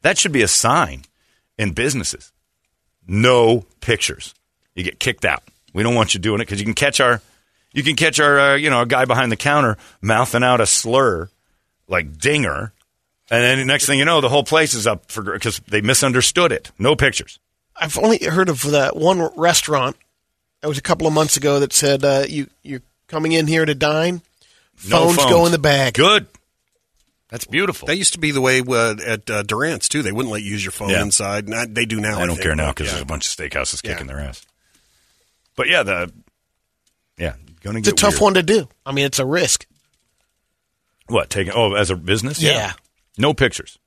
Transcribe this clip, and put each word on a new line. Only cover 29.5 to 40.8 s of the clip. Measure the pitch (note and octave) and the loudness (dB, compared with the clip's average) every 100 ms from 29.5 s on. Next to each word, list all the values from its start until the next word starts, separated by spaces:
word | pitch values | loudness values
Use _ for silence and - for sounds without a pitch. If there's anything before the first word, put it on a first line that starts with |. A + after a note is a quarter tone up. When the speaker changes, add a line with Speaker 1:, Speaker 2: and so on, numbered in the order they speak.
| G#2+ D3 C#3 - | -4 -4 -4 -4
Speaker 3:
too. | D3 | -2
They | A2+ | -4
wouldn't | G#2 B2+ | -4 -4
let | G#2+ | -6
you | G2+ | -6
use | G#2 | -6
your | F#2+ | -6
phone | - G2+ | -8 -2
Speaker 1:
Yeah. | F#2 | -2
Speaker 3:
inside. | G#2 - G2+ G#2 G#2 | 0 -2 -2 -6 -6
Not, | A2+ A#2 | -6 -6
they | A2 | -4
do | A#2 A2 | -2 -2
now, | G#2+ G#2+ | -2 -2
Speaker 1:
I | |
Speaker 3:
I | F2 | -2
Speaker 1:
don't | E2 | -2
Speaker 3:
think, | |
Speaker 1:
care | E2 | -2
now | D2+ D2+ | -2 -2
Speaker 3:
but | C2+ | -4
Speaker 1:
'cause | C#2+ | -6
Speaker 3:
yeah. | |
Speaker 1:
there's | E2+ | -6
a | C#2 | -8
bunch | D2+ - | -6 -6
of | - | -8
steakhouses | D2+ C#2+ C2 - | -8 -6 -6 -8
Speaker 3:
Yeah. | - | -10
Speaker 1:
kicking | F2 C2+ | -10 -10
their | C#2 | -10
ass. | C#2+ C2 _ _ _ _ _ _ _ _ _ _ _ - | -10 -12 _ _ _ _ _ _ _ _ _ _ _ -6
But, | C3 | 0
yeah, | F3 | 0
the, | G#2 F2+ F2 - _ _ _ _ _ _ _ _ _ _ | 0 -2 -4 -10 _ _ _ _ _ _ _ _ _ _
yeah, | E2+ - - - | -8 -8 -20 -16
gonna | G2 A2 | -10 -2
Speaker 2:
It's | A2 | -2
a | |
Speaker 1:
get | G3+ | 2
Speaker 2:
tough | G3+ | 0
Speaker 1:
weird. | - | 4
Speaker 2:
one | G#3 | 4
to | F#3+ | 4
do. | E3+ G#3+ C#3 _ - | 2 0 0 _ -8
I | |
mean, | C#3 | -2
it's | C#3 C3 | -2 -2
a | C3 | -2
risk. | E3 D#3+ - - _ _ _ _ _ _ _ _ _ _ _ | 0 0 -2 -6 _ _ _ _ _ _ _ _ _ _ _